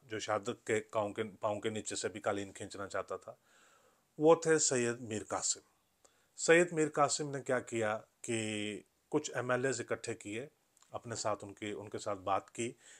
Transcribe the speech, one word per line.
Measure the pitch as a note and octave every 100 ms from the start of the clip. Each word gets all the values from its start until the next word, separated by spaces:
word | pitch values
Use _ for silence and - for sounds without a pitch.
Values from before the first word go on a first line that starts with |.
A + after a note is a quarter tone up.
| -
जो | G#2+
सादिक | - G#2+ G#2 A2+
के | - A2
काँव | - A2+ G#2
के, | G2
पाँव | G#2+ F#2 A2 G2+
के | A2+
नीचे | G#2+ G2+ G2+
से | A2
भी | G#2
कालीन | A2 G2+ G2
खींचना | F#2+ G2+ G2 G2
चाहता | G2 F#2 F#2+
था, | - - _ _ - _ _ _ _ -
वो | D#3 E3
थे | E3 D#3
सैयद | - B2+ A#2+ A#2+
मीर | A#2 G#2+
कासिम। | F#2+ G2 - - - _ _ _ _ _ _ -
सैयद | - E3 F3
मीर | E3 D#3
कासिम | D#3 C#3+ - D3
ने | C#3
क्या | B2 B2+
किया | - A#2 G#2+ A2
कि | - _ - A#2 A2 G#2+ G#2 G2+ - _ -
कुछ | D3+ D3 C#3
एमएलएज़ | B2 B2 C3+ A#2+
इकट्ठे | A2 A2 -
किए, | A2 G2+ G#2+ C#3+ _ _ _ _
अपने | A#2 A#2+ A2
साथ | A2+ G#2
उनकी, | G#2 G2 G#2+
उनके | G2+ G#2 A2+
साथ | - G2+
बात | F#2+ G2 -
की। | - A#2 - -